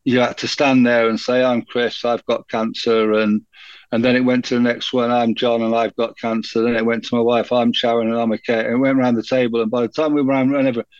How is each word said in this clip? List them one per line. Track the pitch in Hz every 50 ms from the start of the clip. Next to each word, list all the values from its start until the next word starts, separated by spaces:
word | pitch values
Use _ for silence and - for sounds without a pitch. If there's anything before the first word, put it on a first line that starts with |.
| _
you | 135 120 127
had | 123 117 117 -
to | - 110
stand | - - 151 139 131 131 123
there | 120 120 117 113 113
and | 113 107
say, | - - 123 127 127
"I'm | 127 123 117 107
Chris, | - - 120 123 110 - - -
I've | 120 117 110 -
got | - 117 113 - -
cancer." | - 113 110 117 123 - - 120 113 113 110 110 107
And, | 110 110 107 107 107 - _ _ - - - - - - _ -
and | 113 117
then | 127 123
it | 127 127
went | 127 127 123 120
to | - 127
the | 120
next | 120 120 120 117 - - -
one, | 127 123 117 123
"I'm | 123 120 113 107
John | - 123 123 117 117 113
and | 113 113
I've | 113 117 107 -
got | - 117 113 - -
cancer." | - 117 113 113 110 - - 117 113
Then | 120 120
it | 113 113
went | 117 117 113 113
to | - -
my | 120
wife, | 117 117 120 117 104 - 123
"I'm | 123 120 120 120
Sharon | - - 120 117 117 113 113
and | 117 117
I'm | 117 113 110
okay." | 107 - - 120 113 113
And | 120 117
it | 123
went | 135 135 135 131
around | 127 123 120
the | 113 107
table. | - 131 131 123 117 117 117 113
And | 110
by | 120 123 120
the | 113
time | - - 156 156 147
we | 147 139
ran, | 131 135 135 131 131
ran | 139 143 135
over, | 135 120 117 110 - - -